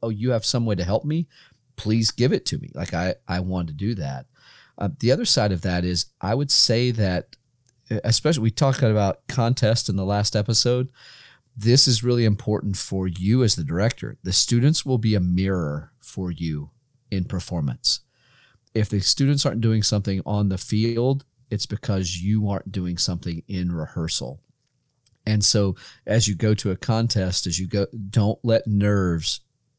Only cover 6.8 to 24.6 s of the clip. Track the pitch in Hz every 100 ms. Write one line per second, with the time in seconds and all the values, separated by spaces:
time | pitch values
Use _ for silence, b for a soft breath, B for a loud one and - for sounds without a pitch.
6.8 | 123 113 98 90 - - _ _ - _
7.8 | - 110 - 113 156 156 110 - 139 127
8.8 | 117 107 98 - - - 117 127 107 117
9.8 | - 98 95 101 104 107 101 110 120 123
10.8 | 131 B B B B B _ - 107 131
11.8 | - 113 123 120 113 101 - 104 101 95
12.8 | - 95 92 87 95 123 113 - 73 85
13.8 | 110 - - - 92 92 - 120 135 165
14.8 | 135 127 110 104 90 90 95 92 76 73
15.8 | - _ - - 92 80 82 76 73 _
16.8 | _ _ - 98 87 92 - 85 71 62
17.8 | - - b b b b b b _ 113
18.8 | 104 104 - - 139 143 143 113 113 110
19.8 | 101 104 98 95 - 104 101 92 - 107
20.8 | 113 117 123 139 - _ - 107 - 104
21.8 | - 98 90 90 92 107 104 98 - 98
22.8 | 90 87 - 87 90 82 - 95 90 85
23.8 | 76 - 82 - 60 71 _ _